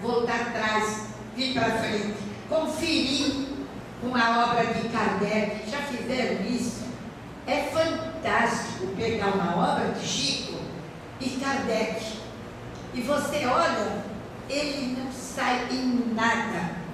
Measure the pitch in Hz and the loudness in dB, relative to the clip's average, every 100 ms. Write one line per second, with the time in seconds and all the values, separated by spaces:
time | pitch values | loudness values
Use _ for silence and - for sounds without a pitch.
0 | 233 233 233 220 233 226 214 214 214 214 | 0 2 2 2 0 0 2 2 0 -2
1 | - - - 247 262 254 226 220 - 208 | -6 -10 -8 -4 0 2 2 2 0 0
2 | 208 - - - - 320 320 - 330 285 | -2 -4 -6 -8 0 0 2 0 2 2
3 | 254 285 294 - - - - - - - | 2 2 2 0 -4 -6 -8 -10 -12 -6
4 | 240 247 233 233 240 240 233 226 226 233 | 0 4 4 6 4 4 2 2 0 2
5 | 202 190 202 214 208 - 214 277 285 240 | 2 2 2 2 2 -2 -4 -4 -2 -4
6 | - 254 226 190 220 247 - - - - | -2 0 2 0 0 0 0 -4 -6 -8
7 | - - - - 240 285 285 320 330 - | -10 -12 -12 -10 0 0 2 2 2 2
8 | - - - - - - - - 370 - | -4 -4 0 4 4 2 -2 -4 -4 0
9 | 226 220 196 185 180 190 - - 214 - | 0 2 2 2 2 4 4 4 2 0
10 | - - - - - - - - - - | -2 0 0 0 -4 -6 -6 -8 -10 -12
11 | - - 262 262 277 262 233 220 220 - | -12 -6 -4 -2 -2 0 0 0 0 -2
12 | - - - - - - - - - 247 | -6 -8 -10 -10 -12 -12 -12 -10 -8 -4
13 | 254 285 - 294 247 330 330 330 - - | 2 2 2 0 4 4 4 2 0 -2
14 | - - - - - 285 294 277 247 254 | -4 -8 -10 -10 -4 -2 0 -2 -2 -2
15 | 262 - - 269 254 247 247 262 254 240 | -4 -6 -6 -2 2 2 0 0 2 2
16 | 233 220 233 - - 180 170 - - | 2 2 4 4 2 0 -2 -4 -8